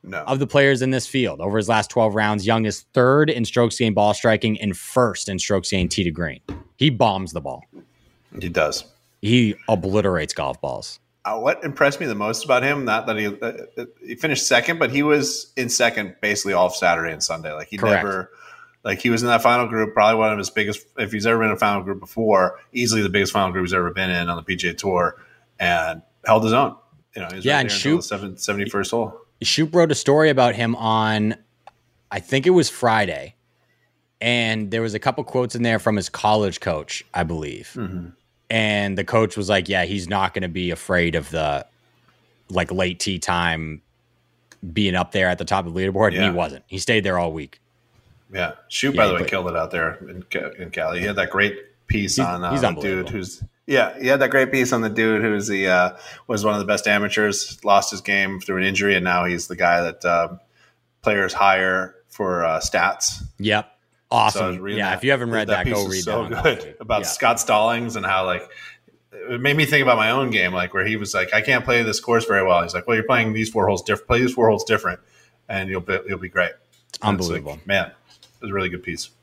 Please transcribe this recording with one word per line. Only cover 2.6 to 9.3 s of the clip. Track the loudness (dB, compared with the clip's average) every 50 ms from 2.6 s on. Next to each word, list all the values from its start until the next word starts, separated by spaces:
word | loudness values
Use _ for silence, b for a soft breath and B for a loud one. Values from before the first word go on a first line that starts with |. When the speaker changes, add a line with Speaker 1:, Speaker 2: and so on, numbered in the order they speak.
| 0
Speaker 2:
is | -2 -4 -6 -12 _ _
third | 4 4 6 4 4 4 2
in | 0 -2 -4
strokes | -2 2 2 2 2 2 0
gained | 0 2 4
ball | 4 4 2
striking | 2 2 2 2 2 4 2 -2 -2 -2
and | -4 -4 -4
first | -6 -10 -2 2 2 2 2 0 -6 -8 -6
in | -6 -6
strokes | -2 0 0 0 0 -2
gained | 0 0 0 0
tee | 0 -2 -2
to | -2
green. | -2 -4 -6 -6 -6 -10 _ -14 -14 -14 -16 _ _
He | _ 2 2
bombs | 4 4 2 2 2 0 -6 -8
the | -8 -10
ball. | -8 -8 -12 -12 _ _ _ -20 -20 _ _ _ _ _ _ _ _ _ -12 -10
Speaker 1:
He | -8 -2
does. | 0 0 0 2 0 -6 -10 -14 _ _ _ _ _ _
Speaker 2:
He | 0 2